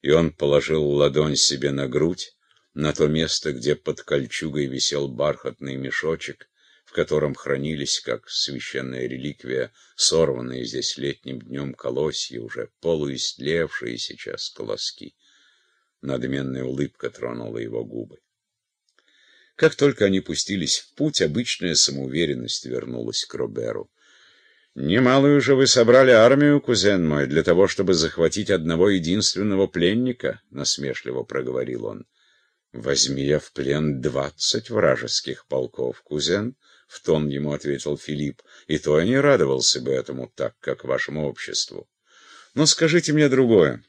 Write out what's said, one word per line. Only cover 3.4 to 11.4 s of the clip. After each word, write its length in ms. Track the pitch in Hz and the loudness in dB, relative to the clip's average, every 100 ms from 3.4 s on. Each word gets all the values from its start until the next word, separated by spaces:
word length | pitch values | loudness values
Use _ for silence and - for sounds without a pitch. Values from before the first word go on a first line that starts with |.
| 80 | -4
где 240 | 65 65 73 | -4 -2 -2
под 260 | - 73 | -4 -8
кольчугой 640 | - 71 67 - 80 71 69 | -4 -4 -2 -6 -4 -4 -4
висел 420 | 65 - 73 69 | -2 -4 -2 -4
бархатный 680 | 58 73 69 67 58 69 65 | -2 -4 -2 -10 -10 -10 -8
мешочек, 720 | 67 - 78 82 - - - _ _ _ _ | -6 -4 -4 -6 -8 -16 -20 _ _ _ _
в 60 | |
котором 420 | - 78 76 73 65 | -4 0 0 0 -4
хранились, 640 | 69 69 73 78 69 - | -4 -4 -4 -6 -4 -4
как 300 | 64 58 - | -4 -8 -6
священная 760 | - - 65 - 65 65 64 62 | -6 -6 -6 -8 -8 -8 -6 -8
реликвия, 680 | 65 69 - 62 65 60 _ _ - | -6 -8 -10 -6 -6 -6 _ _ -2
сорванные 680 | - 82 78 62 62 64 | 2 4 2 0 -6 -8
здесь 340 | 58 64 62 - | -8 -6 -6 -4
летним 440 | 69 69 65 64 | -6 -8 -12 -12